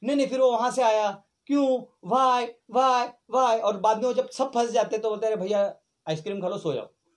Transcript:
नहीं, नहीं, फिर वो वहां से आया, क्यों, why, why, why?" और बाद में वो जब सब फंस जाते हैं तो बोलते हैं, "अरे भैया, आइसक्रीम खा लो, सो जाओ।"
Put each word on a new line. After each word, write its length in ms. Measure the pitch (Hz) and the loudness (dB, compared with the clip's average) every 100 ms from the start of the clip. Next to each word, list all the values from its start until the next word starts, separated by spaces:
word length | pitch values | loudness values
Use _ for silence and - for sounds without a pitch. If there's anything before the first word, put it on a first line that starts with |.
नहीं, 140 | 226 285 | -2 0
नहीं, 100 | 262 | 0
फिर 120 | 262 | 2
वो 120 | 262 | 2
वहां 200 | 233 247 | 2 0
से 120 | - | 2
आया, 280 | 233 214 208 - _ _ - | 2 2 0 -4 _ _ -2
क्यों, 220 | 285 269 254 247 _ 180 | 0 2 0 -4 _ -2
why, 380 | 247 262 247 233 - _ 233 | 2 4 2 -2 -8 _ 2
why, 320 | 262 247 240 - _ 233 | 4 2 0 -8 _ 0
why?" 260 | 254 226 | 2 2
और 180 | 202 202 | 0 0
बाद 180 | 214 226 | 0 0
में 80 | 247 | 0
वो 80 | |
जब 160 | 247 254 | -2 -4
सब 220 | - 269 | -4 -2
फंस 180 | 240 233 | -2 0
जाते 260 | 226 214 220 | 0 0 -2
हैं 80 | |
तो 60 | 220 | -4
बोलते 180 | 208 220 | -2 -2
हैं, 60 | |
"अरे 80 | 214 | -2
भैया, 380 | 190 208 202 - _ _ - | -2 0 -2 -4 _ _ -8
आइसक्रीम 340 | 156 208 202 | -6 -6 -6
खा 60 | 180 | -6
लो, 100 | 202 | -4
सो 160 | 165 | -4
जाओ।" 120 | 127 107 _ _ | -4 -6 _ _